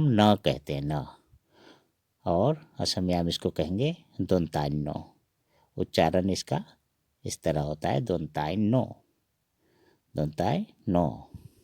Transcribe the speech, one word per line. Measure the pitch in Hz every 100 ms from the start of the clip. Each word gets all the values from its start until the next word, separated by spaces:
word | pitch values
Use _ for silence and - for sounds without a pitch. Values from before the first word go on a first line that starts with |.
| 151
न | 107 104 101
कहते | - 67 -
हैं, | 71
न, | 73 76 143 - _ _ _ _ - - _ _ _ _
और | 92 87 123 156 - -
असमिया | 90 - 90 87
में | 85
इसको | - 85
कहेंगे | - 78 95 143 170 _ -
दंतान्य। | 92 92 80 78 73 73 73 - - _ _ _ _ _ _ -
उच्चारण | 92 - 82 90 95
इसका | 90 - 151 - _ _ _ _ _
इस | - -
तरह | 82 76
होता | 73 76 90
है | 135
दंतान्य, | 120 87 78 - 76 95 104 127 - - _ _ _ _ _ _ _ _ _ _ _ -
दंतान्य। | 76 78 90 165 214 _ - 87 78 58 - - - _